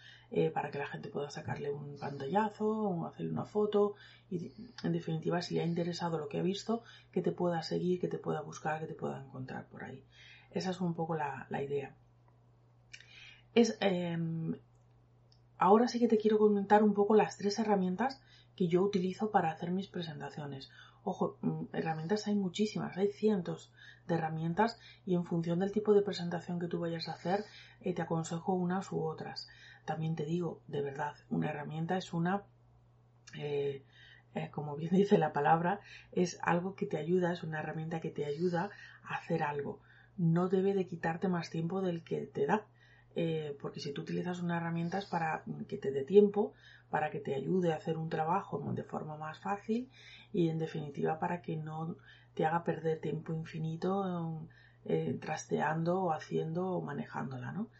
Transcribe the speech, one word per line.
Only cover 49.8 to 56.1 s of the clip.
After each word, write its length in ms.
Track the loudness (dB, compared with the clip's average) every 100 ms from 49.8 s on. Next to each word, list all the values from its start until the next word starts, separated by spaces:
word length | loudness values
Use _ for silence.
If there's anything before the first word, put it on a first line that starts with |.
| -4 -14 -20 -20 -4
y, 180 | 2 2
en 100 | 2
definitiva, 600 | -2 -4 -6 -2 -2 0
para 220 | -2 -4
que 160 | -6 -6
no 380 | -6 -6 -6 -8 -14 -20 -10 0
te 100 | 2
haga 180 | 2
perder 380 | 0 0 0 0
tiempo 320 | -2 -4 -4
infinito, 1120 | -6 -4 -4 -4 -2 0 0 0 -2 -4 -6 -10 -16 -20 -12 -2
eh, 320 | 0 0 -4
trasteando 840 | -4 -6 -2 0 0 2 2 2
o 100 | 0